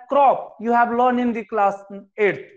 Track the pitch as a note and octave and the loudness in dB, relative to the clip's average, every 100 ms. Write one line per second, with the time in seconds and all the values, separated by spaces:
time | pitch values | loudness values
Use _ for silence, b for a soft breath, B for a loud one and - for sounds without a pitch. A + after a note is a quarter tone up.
0 | - C#4 C4+ G3 - - A3+ A#3 A3+ A#3 | -2 2 4 2 -4 -8 -2 0 2 2
1 | B3+ B3 B3 A3+ G#3 A3 G3 G3 - G3+ | 0 0 -2 -4 -6 -2 -2 -2 -12 -20
2 | - - G3+ C#3+ - | -12 -2 0 -2 -10